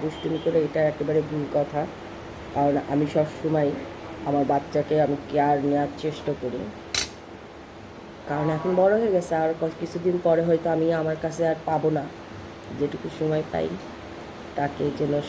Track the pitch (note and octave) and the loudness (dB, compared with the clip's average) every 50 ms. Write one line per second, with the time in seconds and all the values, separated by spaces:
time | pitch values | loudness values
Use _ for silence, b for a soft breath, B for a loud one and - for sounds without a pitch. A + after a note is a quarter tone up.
0 | D3+ D#3 D#3 - - D#3 D#3+ D#3 - E3+ D#3+ E3 D3+ D3+ - D#3+ D#3 D3+ C#3+ - | 0 -4 -4 -4 -4 -2 -2 0 0 2 2 2 2 2 2 2 2 2 2 0
1 | D3+ C#3+ D3+ D#3 D3+ D3 D#3 D3+ D3 - - D3 C#3+ C#3+ D3 D3 D#3 - - - | -2 0 2 2 2 0 -2 -4 -2 0 0 0 0 0 0 -2 -4 -4 -6 -10
2 | - - - - - - - - - - - C#3 C#3+ C#3+ C#3+ C#3+ - - C#3 C#3+ | -14 -14 -14 -14 -14 -14 -14 -14 -12 -6 0 2 2 4 4 2 0 0 2 2
3 | D3+ D3 - D#3+ D3+ D3+ - - - D#3+ D#3 D#3 D3 C#3 - - - - - - | 2 2 2 2 2 2 -2 -4 -2 0 2 2 2 2 0 -2 -6 -10 -10 -12
4 | - - - - - D3 C#3+ C#3+ C#3 C3 C#3+ C#3+ C#3+ - - D3+ D3 - D#3 D3+ | -12 -12 -12 -6 -4 0 2 2 2 2 2 2 0 0 0 0 0 2 4 4
5 | D3+ C3+ C#3+ C#3 - - C#3 D3 C#3+ D3 D3 C#3+ C#3 C#3+ C#3+ C#3+ C#3+ C#3+ - - | 4 4 2 -2 -4 0 2 2 4 4 4 4 4 2 2 2 0 0 -2 -4
6 | - D#3 D3 - - D3+ C#3+ - - B2 A#2 B2+ G2 G#2+ G#2 - - - - - | -4 -4 -4 -4 -4 -4 -4 -2 -4 -4 -4 -4 -6 -8 -10 -12 -8 -4 -2 -2
7 | - - - - - - - - - - - - - - - - - - - - | -2 -2 -4 -12 -16 -16 -18 -18 -18 -18 -18 -18 -18 -18 -16 -16 -16 -16 -16 -16
8 | - - - - - - C#3+ D3 D3+ D#3+ D#3 D3+ D#3 F#3+ F#3 F3+ F#3 G3 G#3 A3 | -16 -16 -16 -12 -8 -4 -2 0 2 2 2 2 0 2 4 6 6 6 6 6
9 | A#3 A3 F#3+ F3+ E3+ - E3 D#3+ D#3+ D#3+ E3 D#3+ E3 D#3+ D#3+ - E3+ E3 - F3 | 6 4 4 4 4 2 2 2 2 2 2 0 -2 -2 -2 -4 -6 -6 -4 0
10 | E3+ F3+ F3 F3+ - E3+ E3 E3 E3 E3+ E3 E3 E3 E3+ D#3+ D#3+ D#3+ E3 E3+ D#3+ | 2 2 2 4 4 4 4 6 6 4 4 4 4 2 2 4 4 4 4 2
11 | D#3 D#3+ D#3 D3+ E3+ D#3+ D3+ D3+ E3 D#3+ D#3+ D#3+ - - D#3 D3 D3 D#3 D#3 D3 | 2 0 0 -2 -2 -4 0 2 2 2 2 2 0 0 0 2 4 2 2 2
12 | C#3 D#3 - - - - - - - - - - - - - - C#3+ C#3+ - - | 0 -4 -8 -12 -14 -14 -14 -12 -12 -14 -14 -14 -12 -10 -4 -2 -2 -2 -2 -4
13 | - E3 - - D#3+ D#3 D#3 D#3 D#3 - - - D#3+ D#3+ F3 F#3+ - - - - | -6 -8 -4 -2 0 0 2 0 0 -2 -2 -2 -2 -2 -2 -6 -8 -10 -12 -12
14 | - - - - - - - - - - - - C#3+ C#3+ - - C#3+ D3 C#3+ - | -14 -14 -14 -14 -14 -14 -14 -14 -14 -8 -4 -2 -2 -2 0 0 -2 -2 0 0
15 | D#3+ C#3+ C#3+ D3 C#3+ | 0 0 0 0 -2